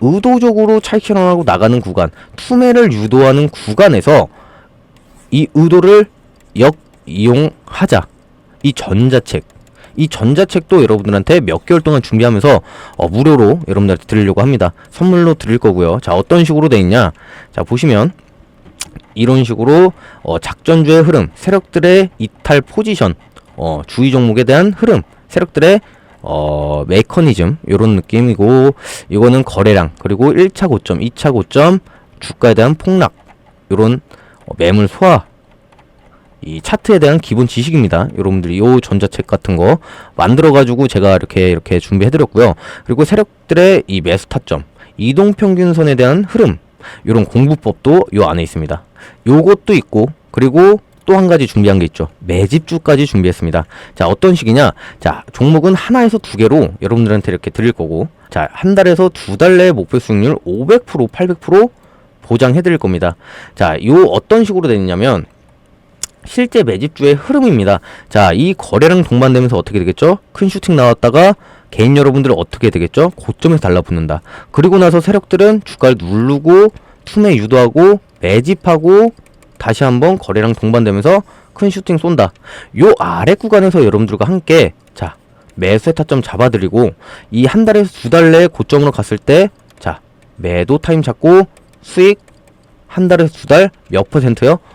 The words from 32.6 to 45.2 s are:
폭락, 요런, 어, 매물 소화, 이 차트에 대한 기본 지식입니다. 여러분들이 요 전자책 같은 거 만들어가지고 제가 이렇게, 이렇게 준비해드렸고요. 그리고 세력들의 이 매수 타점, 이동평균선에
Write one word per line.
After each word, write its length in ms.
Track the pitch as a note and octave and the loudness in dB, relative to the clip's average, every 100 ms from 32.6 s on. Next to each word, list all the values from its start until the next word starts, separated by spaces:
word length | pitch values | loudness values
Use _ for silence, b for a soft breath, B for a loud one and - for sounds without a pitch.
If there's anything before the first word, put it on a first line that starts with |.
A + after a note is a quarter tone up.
| B2 | 2
폭락, 380 | D#3 F#3 F#3+ B2+ - _ _ _ _ - | 0 -2 -2 -2 -6 _ _ _ _ -6
요런, 300 | F#2+ A2 B2+ - b b b - | -2 0 -2 -8 b b b -16
어, 60 | - | -4
매물 320 | F2 G#2 - | 0 0 -2
소화, 360 | - F#3 B2+ - _ _ _ _ _ _ _ b b b _ | 0 2 2 -2 _ _ _ _ _ _ _ b b b _
이 180 | D#3 D#3+ | -16 -14
차트에 380 | - G#3+ - F#3 | -8 -4 0 2
대한 200 | D3 D#3+ | 2 0
기본 280 | - A2+ B2 | -2 -2 -2
지식입니다. 640 | A#2 C#3 D#3+ G2+ E2 G2+ - | -4 -2 0 0 -2 -4 -6
여러분들이 420 | F#2+ F#2+ E2+ F#2 | -4 -4 -4 -2
요 220 | A#2 B2+ | 2 2
전자책 460 | - G2 G2+ - - | 0 -4 -4 -6 -6
같은 300 | G2+ - E2+ | -6 -4 -2
거 220 | F#2+ E3 B B B - | 0 -2 B B B -4
만들어가지고 720 | F3 C3 D#3+ C#3 B2 A#2+ C3+ | 0 2 4 2 2 0 -2
제가 280 | G2+ G2 F#2 | 0 0 0
이렇게, 340 | - - F#2 | -2 -2 0
이렇게 280 | E2+ - F2+ | -2 -4 -6
준비해드렸고요. 760 | - G2 A2 D3+ C#3 G#2+ A2+ E2 B B | -2 -2 0 0 0 2 0 0 B B
그리고 200 | - B2 | -6 -2
세력들의 800 | D#3 G#3 G#3 _ - E3 F#3 F#3 - | 0 -2 -4 _ -4 2 2 2 -2
이 140 | G2 | -6
매수 260 | E2+ F#2+ - | -4 -4 -6
타점, 380 | - - D2+ D2 b b - | -10 -6 -8 -8 b b -8
이동평균선에 1000 | A2+ D3 | -2 0